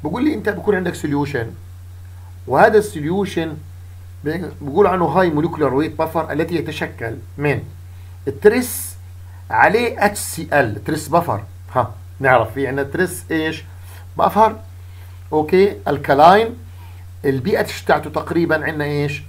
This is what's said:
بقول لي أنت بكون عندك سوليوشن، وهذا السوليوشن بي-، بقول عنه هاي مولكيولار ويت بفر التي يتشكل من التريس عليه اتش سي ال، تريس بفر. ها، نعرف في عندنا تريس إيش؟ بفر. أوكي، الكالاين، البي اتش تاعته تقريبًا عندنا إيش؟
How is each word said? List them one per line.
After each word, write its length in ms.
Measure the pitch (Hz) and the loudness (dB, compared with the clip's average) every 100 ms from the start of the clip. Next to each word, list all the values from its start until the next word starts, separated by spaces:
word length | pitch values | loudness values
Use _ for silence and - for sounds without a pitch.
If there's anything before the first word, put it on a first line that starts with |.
بقول 200 | 151 180 | -4 2
لي 100 | 294 | 2
أنت 140 | - 214 | 2 0
بكون 260 | 196 - | 0 2
عندك 200 | 190 175 | 2 0
سوليوشن، 520 | 170 156 143 143 131 110 - - - - - - - - - - | -2 -2 0 0 -2 -4 -8 -16 -16 -18 -18 -18 -18 -18 -16 0
وهذا 320 | 135 208 214 | 6 8 6
السوليوشن 800 | 208 160 147 190 190 - 160 151 - - - - - - | 2 -4 -2 -2 -2 -2 -4 -6 -12 -16 -16 -16 -16 -6
بي-، 200 | 143 170 156 - | -4 -4 -6 -8
بقول 260 | 143 151 196 | -2 4 4
عنه 180 | 185 | 4
هاي 260 | 165 160 185 | 2 4 4
مولكيولار 440 | 147 170 147 143 | 2 0 0 2
ويت 240 | 131 156 - | 2 0 -2
بفر 340 | 160 170 156 | -2 -2 -2
التي 240 | 147 165 170 | -2 0 -2
يتشكل 600 | 160 151 170 - 117 113 - - | -4 -6 -6 -6 -8 -8 -12 -2
من 240 | 147 120 - - - - - - - | 0 0 -4 -14 -18 -18 -18 -8 -6
التريس 680 | - 208 247 247 - - - - - - - - | 4 4 4 -2 -6 -10 -14 -16 -18 -18 -18 -2
عليه 560 | - 151 214 240 - 202 | 4 6 6 0 2 0
اتش 120 | - | 0
سي 300 | - - 170 | -8 -8 0
ال، 320 | 147 120 104 | 2 2 -2
تريس 240 | - 156 - | -4 -4 2
بفر. 340 | 165 165 104 - - - | 2 2 -4 -6 -16 -4
ها، 200 | 127 117 - - - | 0 0 -4 -16 0
نعرف 320 | 131 127 110 | 6 6 4
في 140 | 135 135 | -2 -2
عندنا 160 | 135 | -2
تريس 420 | 143 160 175 - - | -2 0 -2 -2 -4
إيش؟ 340 | 160 156 160 - - - - - - | -2 -2 -4 -12 -16 -16 -16 -12 2
بفر. 380 | 190 196 220 220 - - - - - - - | 2 6 4 2 -14 -16 -18 -18 -16 -18 -2
أوكي، 440 | 156 151 185 202 202 - | -2 2 4 4 2 -4
الكالاين، 680 | 143 143 139 160 202 226 - - - - - - - | -2 2 8 10 8 4 -4 -14 -16 -16 -16 -16 -4
البي 360 | 143 135 123 - | -2 0 0 0
اتش 220 | 208 - | -2 -4
تاعته 280 | - 151 147 | 2 2 2
تقريبًا 540 | 151 - 170 170 156 | -6 -2 0 2 2
عندنا 200 | 151 151 | 0 -2
إيش؟ 380 | 147 147 143 147 | -2 0 -2 -4